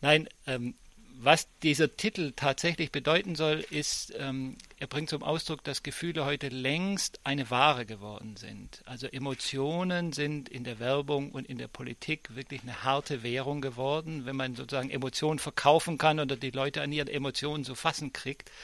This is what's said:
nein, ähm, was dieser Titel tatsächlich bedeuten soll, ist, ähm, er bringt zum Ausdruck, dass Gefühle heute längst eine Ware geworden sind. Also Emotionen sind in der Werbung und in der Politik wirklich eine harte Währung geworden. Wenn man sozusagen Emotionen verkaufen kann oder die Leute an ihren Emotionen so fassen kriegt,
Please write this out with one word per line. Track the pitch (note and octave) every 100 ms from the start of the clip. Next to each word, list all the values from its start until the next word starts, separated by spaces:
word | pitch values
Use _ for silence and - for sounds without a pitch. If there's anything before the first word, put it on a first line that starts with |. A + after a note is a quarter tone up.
nein, | C#3+ D#3 D#3 - -
ähm, | B2+ A#2+ - - - - B2+
was | A#2+ D#3+ - -
dieser | D#3+ C#3+ D3+ -
Titel | G#3+ G#3 D3+ -
tatsächlich | D3 C3+ E3+ E3 D#3
bedeuten | D3 C3+ E3 F#3
soll, | D#3+ D#3 D#3 D#3+
ist, | D3+ D3 - - A2+
ähm, | C#3 C3+ C3 - - -
er | -
bringt | D3 D#3
zum | D3+
Ausdruck, | - D#3+ - D#3
dass | - C3+
Gefühle | C#3+ - E3+ D#3+
heute | C#3 C#3+ C#3
längst | B2+ B2+ D#3 F#3+ G3 - -
eine | - C#3+ A#2+
Ware | B2 D3 B2+ A2
geworden | G#2+ G#2 G#2 A2 G#2+
sind. | G#2 G2+ G2 -
Also | - B2 C3
Emotionen | C3+ C#3 C3+ - C3+ C#3 E3+ F#3 F3+ E3+
sind | D3 D3 D3+ B2+
in | B2+
der | B2 A2
Werbung | A#2+ C#3 C#3+ D3 C#3+
und | C3+ B2
in | B2
der | B2
Politik | - B2+ A#2+ - D#3 - A#2
wirklich | C#3 C3
eine | B2 A2+
harte | C3 C#3 C#3+ C#3
Währung | A#2 B2 C3+ D3
geworden. | C3+ A#2+ C3+ D3+ D#3+ D#3 B2+
Wenn | C3+
man | C3
sozusagen | A#2+ C3+ C#3+ C3+
Emotionen | C#3 B2+ - D#3 D#3
verkaufen | - - C#3+ D#3+ - D#3+
kann | D#3 D3+
oder | C#3 C3
die | C3
Leute | C3 C#3 D3
an | C#3+
ihren | D3+ C#3
Emotionen | D3 C#3 - D3 D3+
so | C3
fassen | B2+ E3 - D3
kriegt, | - C3 C#3 - -